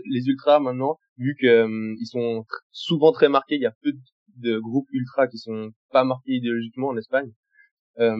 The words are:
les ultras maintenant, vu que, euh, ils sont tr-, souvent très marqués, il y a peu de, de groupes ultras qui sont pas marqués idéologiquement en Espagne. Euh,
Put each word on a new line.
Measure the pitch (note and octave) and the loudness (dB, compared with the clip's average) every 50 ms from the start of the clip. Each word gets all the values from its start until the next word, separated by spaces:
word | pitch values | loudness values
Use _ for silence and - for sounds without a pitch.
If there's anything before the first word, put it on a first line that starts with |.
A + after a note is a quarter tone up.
| - | -4
les | - C3+ B2 B2+ | -4 -6 -4 -2
ultras | C3+ C3+ C3+ - D3 D3 D3 | -2 -4 0 2 2 2 4
maintenant, | C#3+ B2+ B2 B2+ C3 C#3+ D#3+ - _ _ _ | 2 -2 -4 -4 -4 -4 -4 -6 _ _ _
vu | B2 B2 C3+ D3 - | -6 -6 -6 -4 2
que, | C3 | 4
euh, | B2 A#2 A2+ A2+ A2 A2 A2 A2 A2 A2 A2+ | 6 6 6 6 2 -2 -6 -6 -8 -8 -10
ils | A#2 | -12
sont | A2+ - B2 A#2 A#2 A2+ A2+ A2 | -8 -6 -6 -4 -4 -4 -6 -8
tr-, | _ - - _ _ | _ -16 -16 _ _
souvent | _ - - - E3+ D3 D3 D#3+ | _ -14 -4 -4 0 6 6 4
très | - - D3+ C#3+ | 6 6 4 4
marqués, | C#3 C3+ - _ D3+ | 4 2 0 _ -4
il | C#3+ | -2
y | B2 | -2
a | A2 A2 _ | -2 -4 _
peu | _ D3 | _ -4
de, | C#3 C3 B2+ _ _ _ _ _ _ B2 A#2 A#2 | -4 -4 -16 _ _ _ _ _ _ -6 -4 -2
de | A2+ A2 | -2 -2
groupes | A2 A2+ A#2 C#3 C3+ _ | -4 -4 -4 -4 -4 _
ultras | C#3 C3 B2 B2+ - - C3 | -6 -6 -6 -4 0 0 0
qui | B2+ A2+ A2 | 0 -2 -12
sont | - A2+ A2 A2 G#2+ A2 A2 _ _ _ | -14 -12 -10 -10 -10 -12 -14 _ _ _
pas | - C3 B2+ | 2 2 2
marqués | C3 C3 B2+ _ C3+ C3 | 2 -2 -6 _ -4 -4
idéologiquement | B2 A#2+ A#2+ A#2 A#2 A#2 A2+ - B2+ C3 C#3 | -2 -2 -2 -2 -2 -4 -6 -6 -6 -6 -4
en | B2+ | -4
Espagne. | A2+ A2 _ C3 C3+ C#3 A#2+ A2 _ _ _ _ _ _ _ _ _ _ _ _ A#2 | -6 -6 _ -4 -4 -4 -4 -14 _ _ _ _ _ _ _ _ _ _ _ _ 0
Euh, | A#2 A2+ A2 | 0 0 0